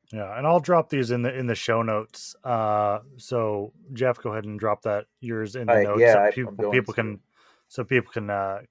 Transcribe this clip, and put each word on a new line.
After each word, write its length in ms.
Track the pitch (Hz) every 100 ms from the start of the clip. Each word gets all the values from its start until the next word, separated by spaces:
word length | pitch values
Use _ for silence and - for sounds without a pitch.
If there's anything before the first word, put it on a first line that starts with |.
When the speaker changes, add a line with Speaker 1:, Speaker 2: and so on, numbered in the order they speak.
| _
Speaker 1:
Yeah, 240 | 107 98 113
and 100 | 147
I'll 140 | 175
drop 280 | 156 170 160
these 240 | 139 120
in 100 | 123
the, 100 | 120
in 140 | 131 123
the 80 |
show 280 | 107 - 113
notes. 520 | 113 107 110 - - -
Uh, 580 | 131 117 107 107 104 104 131 127
so 560 | - 123 110 104 107 - -
Jeff, 280 | 120 127 123
go 120 | 117
ahead 120 | 107
and 140 | 104 104
drop 240 | 107 104
that, 240 | 113 104 - _
yours 340 | 120 113 107
in 160 | 123 117
the 60 | 113
Speaker 2:
Uh, 20 |
Speaker 1:
notes 320 | 101 104 117
Speaker 2:
yeah, 0 |
Speaker 1:
so 80 | 104
Speaker 2:
I, 140 | 104
Speaker 1:
people, 180 | 127 113
Speaker 2:
I'm 60 | 101
going 260 | 104 127
Speaker 1:
people 100 | 113
Speaker 2:
to. 0 |
Speaker 1:
can, 260 | 117 110 104 _ _ _ _ _
so 160 | -
people 260 | 120 127 -
can, 160 | 117 104
uh, 340 | 101 98 98 -